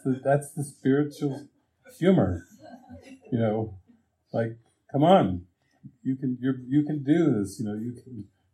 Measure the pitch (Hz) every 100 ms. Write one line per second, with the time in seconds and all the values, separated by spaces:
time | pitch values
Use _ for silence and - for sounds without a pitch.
0 | 135 127 135 143 - - - - 135 139
1 | 147 - 143 131 - _ _ _ - -
2 | 175 170 95 87 - - - - - -
3 | - - - 117 113 110 107 - _ _
4 | _ _ _ 117 113 117 _ _ _ 139
5 | 160 190 95 90 - _ _ _ - _
6 | - 135 135 120 131 127 123 143 147 151
7 | 131 170 151 107 98 - 107 107 120 -
8 | - 113 - _ _